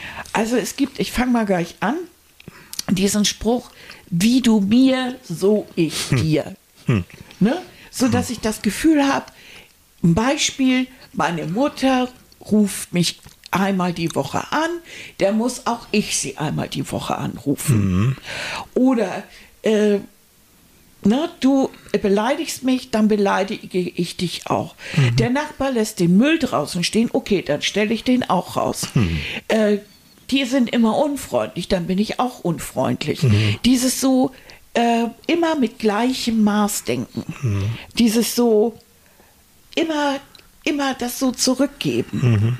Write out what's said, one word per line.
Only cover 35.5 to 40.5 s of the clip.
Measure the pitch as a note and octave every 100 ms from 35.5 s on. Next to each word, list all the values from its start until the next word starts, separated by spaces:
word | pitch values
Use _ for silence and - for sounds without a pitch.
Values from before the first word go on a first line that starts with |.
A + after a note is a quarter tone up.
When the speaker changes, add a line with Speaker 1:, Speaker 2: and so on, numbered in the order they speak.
Speaker 1:
mit | D#4 A#3+ -
gleichem | A3 G#3 B3 B3+ - A3+
Maß | G#3 G#3 G3+ -
denken. | - B2 A2 A2+ - -
Speaker 2:
Mhm. | C3 G2+ G2+ A#2 - -
Speaker 1:
Dieses | A#3 A3+ G#3+
so, | - A#3+ G#3+ A3+ - _ _ _ _ - _ _ _ _
immer, | - D#4+ D4+ C#4+ C#4 - - _